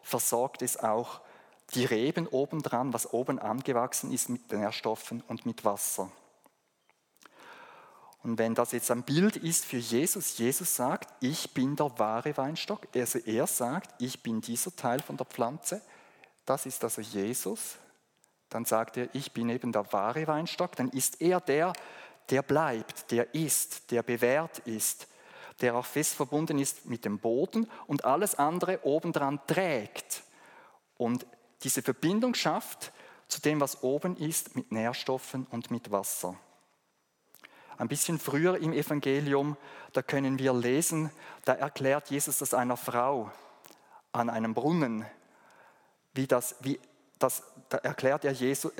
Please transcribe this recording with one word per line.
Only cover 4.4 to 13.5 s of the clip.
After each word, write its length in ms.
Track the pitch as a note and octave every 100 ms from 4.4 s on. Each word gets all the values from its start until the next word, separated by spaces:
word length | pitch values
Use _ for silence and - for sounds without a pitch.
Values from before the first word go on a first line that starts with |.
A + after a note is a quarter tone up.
| -
Nährstoffen 680 | G#2 G#2 A2 A#2 A2 - A#2+ -
und 200 | A2+ A#2+
mit 180 | A2+ A2
Wasser. 460 | G2+ - - F#2+ - - _ _ _ _ _ _ _ _ _ - - - - - - - - - -
Und 160 | B2 A2+
wenn 160 | A2+ A2+
das 180 | A#2
jetzt 180 | A#2+ -
ein 120 | B2
Bild 340 | B2 C#3+ G3+ -
ist 280 | D#3+ E3 -
für 120 | B2+
Jesus, 640 | A2+ A#2 E3+ G#3 - -
Jesus 380 | A#2 C#3 F3+ -
sagt, 360 | B2+ F3+ - -
„Ich 320 | B2+ D#3+ -
bin 240 | - C3 D3
der 220 | D3 A#2+
wahre 380 | G#2+ A2 C#3 D3
Weinstock.“ 520 | C3+ E3 - G#3 - B2
Also 240 | A#2+ B2+
er 280 | A2 A2
sagt, 540 | D#3